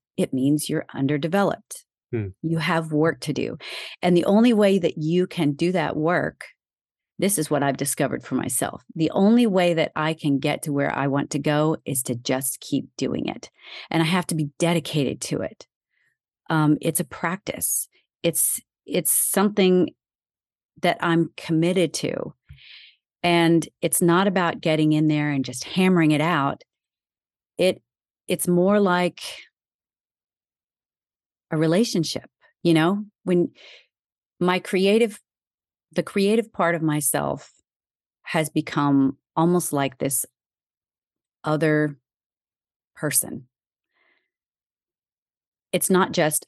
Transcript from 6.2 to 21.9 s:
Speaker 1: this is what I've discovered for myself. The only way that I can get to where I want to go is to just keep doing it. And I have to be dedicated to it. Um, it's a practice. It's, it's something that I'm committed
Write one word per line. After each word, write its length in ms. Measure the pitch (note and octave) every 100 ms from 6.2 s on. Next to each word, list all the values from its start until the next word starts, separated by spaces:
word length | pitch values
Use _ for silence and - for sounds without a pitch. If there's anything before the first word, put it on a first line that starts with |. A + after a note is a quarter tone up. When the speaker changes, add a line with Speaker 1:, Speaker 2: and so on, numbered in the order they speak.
| - - - _ _ _ _ _ _ -
Speaker 1:
this 200 | F#3+ G3
is 120 | D3+
what 120 | D3
I've 140 | C#3+ C3
discovered 460 | C#3+ - C3+ C3
for 120 | -
myself. 480 | C3 - - B2 - -
The 160 | - D#3+
only 360 | - G3 A#3 A#3+
way 280 | F#3+ F3
that 180 | E3 D#3
I 200 | - D#3
can 240 | D#3 D3+ C#3
get 240 | C#3+ D3
to 100 | -
where 220 | C#3 C#3+
I 120 | - C#3
want 220 | C#3 -
to 80 | D3
go 380 | C#3+ D3 D#3 D#3+
is 180 | - C3+
to 100 | -
just 460 | B2 B2 C3 C3+ -
keep 260 | - C#3 - -
doing 300 | C3 - -
it. 240 | - - _ - - -
And 120 | D#3+
I 40 | D#3+
have 200 | F3+ F3
to 60 |
be 160 | D#3+ D3 -
dedicated 640 | E3+ E3+ D3 D#3 C3 C3
to 200 | - -
it. 240 | - - - _ _ _ _ _ _ _ -
Um, 300 | D#3+ D3+ D3+
it's 200 | E3 D#3
a 40 |
practice. 840 | E3 - E3+ F#3 - - - - - _ _ _
It's, 380 | E3 D#3+ - - - _ -
it's 240 | D3 -
something 800 | - - - G3+ G#3 F#3+ F3+ F3+ - _ _ _ _ _ _ _ -
that 160 | F3+ E3+
I'm 300 | F3 E3 D#3+ -
committed 560 | - D#3+ E3+ F#3 E3